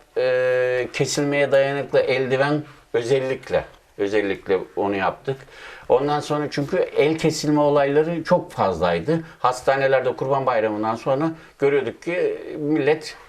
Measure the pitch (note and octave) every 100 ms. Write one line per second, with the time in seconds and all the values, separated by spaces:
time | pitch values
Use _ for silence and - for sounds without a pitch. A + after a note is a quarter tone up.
0 | _ - B2+ B2+ B2+ B2+ B2+ B2+ A#2+ -
1 | C3+ - C#3+ C#3+ C#3 C#3 C#3 C#3 A#2 C#3+
2 | B2 C3 C3 C3 C#3 D3 D3 - _ A#2
3 | A#2+ C3+ C3 C3 - E2+ - - _ -
4 | G2+ G#2+ G2+ F#2 - F#2+ - - G2 G2+
5 | F#2 - - C3+ - - - - - B2
6 | C#3+ D3 C#3+ D3 D3 - C#3+ F3+ - -
7 | D3 D#3+ D#3+ D#3 D3 D3+ D3 D3 C#3 C#3+
8 | D#3 E3+ - F3+ E3+ - G2 F2 F2 E2+
9 | E2+ E3 D#3+ - B2 B2+ - C3+ C3+ C3+
10 | B2+ A#2 C3+ C3+ B2+ A#2+ G#2+ G#2 A2 A#2
11 | - C3+ D#3+ D#3+ - - C#3 C#3+ A2+ -
12 | - F3+ D3+ - - - D3 D3+ C#3 D#3
13 | - -